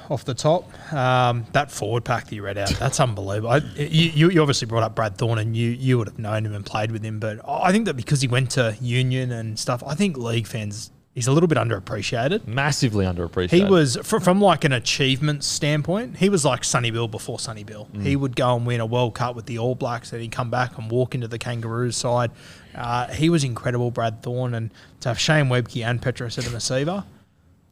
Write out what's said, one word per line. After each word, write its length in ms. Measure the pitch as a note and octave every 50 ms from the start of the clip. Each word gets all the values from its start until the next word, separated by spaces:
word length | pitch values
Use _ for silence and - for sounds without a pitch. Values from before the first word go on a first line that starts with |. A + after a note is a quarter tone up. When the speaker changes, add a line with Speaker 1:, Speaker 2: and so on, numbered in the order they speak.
| - -
Speaker 1:
off 160 | D#3 A#2+ -
the 100 | - B2
top. 360 | - - D3+ E3 F3+ - - - - - - D#3+
Um, 540 | C#3+ B2+ B2+ B2+ B2+ B2 A#2+ A#2+ A#2+ A2+ - -
that 200 | C3 D3 C#3+ -
forward 320 | - - G2+ A2+ A#2 A#2
pack 220 | - A#2+ A2+ -
that 80 | - A2+
you 100 | G#2 G2+
read 120 | G2+ G2 G2+
out, 120 | G2 G2 - -
that's 220 | A#2 C3 - -
unbelievable. 480 | C#3+ B2 G#2+ G2+ G2 G2 G2+ G#2+ A2 A#2
I, 60 | B2 D3 C#3+ A#2+ -
you, 340 | - D3 - - D#3+ E3+ E3
you, 200 | D#3 D3 D#3+ F3
you 100 | G3 D#3+
obviously 260 | D#3 C#3+ C3 - C3
brought 180 | A2 A2+ A#2 A2
up 100 | A2 G#2+
Brad 240 | - A2 G#2+ G2+ -
Thorne 220 | B2 A2+ A#2 A2
and 160 | G#2+ A2+ A2+
you, 140 | A2+ A#2 A#2
you 280 | A#2+ B2+ C3+ C3 B2+ A#2+
would 80 | G#2+
have 120 | - - -
known 260 | A2+ G#2 A2 A2 A2
him 80 | G#2+ G#2
and 100 | G#2 G2+
played 280 | - - A2 G#2+ A2+ A2+
with 100 | G#2+ A2
him, 160 | A2 A2 G#2+
but 220 | A2 A2 G#2+ A2 - -
I 240 | C#3+ - - F#3 F#3
think 140 | A3 A#3
that 80 | G3 D3
because 260 | B2+ G#2+ - D3 C3+
he 80 | C3+ B2
went 240 | B2 B2+ C3 A#2+ -
to 240 | C3+ B2 A2+ G#2 -
Union 520 | B2 B2 A#2+ B2+ B2+ B2+ B2+ C3 B2+ B2 A#2+
and 260 | A2+ A2+ A2 G#2+ -
stuff, 240 | - - B2 A#2+ -
I 120 | C#3 D3
think 200 | D3+ G#3 G3 D3
league 300 | C3 A#2 A#2 A2+ A#2 A2
fans, 460 | - - A2+ G#2+ G#2 G#2 A2 - - - - _ _ -
he's 140 | C3 A2+
a 60 | B2+ C#3
little 160 | D#3+ F3 E3+
bit 100 | D3 A#2+
underappreciated. 880 | A2 A#2 A2 G2 F#2+ - - G#2+ - - B2 A#2 A#2+ C#3+ F#3+ A3+ -
Speaker 2:
Massively 580 | G#2+ A2+ C3+ C#3 D3+ C#3 - D3 A#2+ G#2 G2+ F#2+
underappreciated. 460 | F#2 F2+ F2 F2 D#2+ - F#2 F2+ F2+
Speaker 1:
He 140 | E3 F3+ G3+
was, 340 | G3 F#3+ E3+ D3+ B2+ A#2 F#3 -
fr-, 160 | - - G#3
from, 200 | - F3 F#3 G3+
like, 220 | G#3 F#3+ E3 C#3+ -
an 100 | D3 C3
achievement 720 | A#2 - - - - C#3+ C3 C3 B2 D3+ D3+ D3 C#3 -
standpoint, 760 | - - - D#3 D3 D3+ D3+ C#3+ D#3+ F3 G#3+ B3 B3 - -
he 100 | F3 G3+
was 160 | G3+ E3+ C3+
like 180 | D3 B2 - -
Sonny 300 | - - C#3 B2 A#2 A2
Bill 160 | A#2 A#2 A2
before 320 | A2 G2+ - - A#2+ -
Sonny 240 | - - A2+ G#2+ G#2
Bill. 240 | G#2+ G#2+ G#2 G#2+ - -
Speaker 2:
Mm. 80 | G#2 G2+
Speaker 1:
He 120 | C#3 C#3
would 220 | C#3 C#3 C3 A#2+
go 180 | - C3 B2 B2
and 100 | A#2 A#2+
win 140 | A#2+ B2 A#2
a 60 | A2+
World 300 | A2+ A#2 B2 B2+ A#2 -
Cup 180 | - B2+ B2 A#2+
with 120 | A#2+ G#2
the 120 | - A#2+ A2+
All 160 | A2+ B2+ B2+
Blacks, 380 | B2 C3+ A#2+ A#2+ A2+ - - A#2+
and 100 | A#2 A#2
he'd 80 | A2+
come 200 | - - B2+ A#2
back 280 | A#2+ B2 B2 A#2+ - -
and 100 | A2+ A2
walk 280 | A2+ B2 B2+ A#2+ -
into 100 | B2+ A#2+
the 120 | A2 A#2 A2
Kangaroos 580 | - B2 A#2+ A#2 A2+ A2+ A2+ A#2+ B2+ B2 A2
side. 340 | - - B2 A#2+ A#2+ A#2+ A#2 - - - - - - - - -
Uh, 320 | - B2 A#2 A#2+ B2 B2 -
he 200 | - - D#3 E3
was 140 | E3+ D#3+ C#3
incredible, 480 | C3 A2+ A2 - C3 B2 A#2+ B2 A#2+
Brad 320 | A#2 B2 A#2 A2+ A2 - -
Thorne, 320 | C3 B2 B2+ B2+ B2 A#2+
and 160 | A2+ A2+ A2 - - - - - -
to 80 | - B2
have 100 | A2+ -
Shane 280 | - - D#3 D3+ C#3+
Webke 380 | B2+ B2 B2 A#2+ - - B2 A2+
and 160 | A#2 B2 A#2+
Petro 280 | - C3 B2 - B2+ A2+
Civoniceva, 760 | - - A#2+ A#2+ A#2+ A2+ - - C3 C3 C#3+ D#3+ F#3+ G3+ F#3 - - - _ _ _ _ _ _ _ _ _ _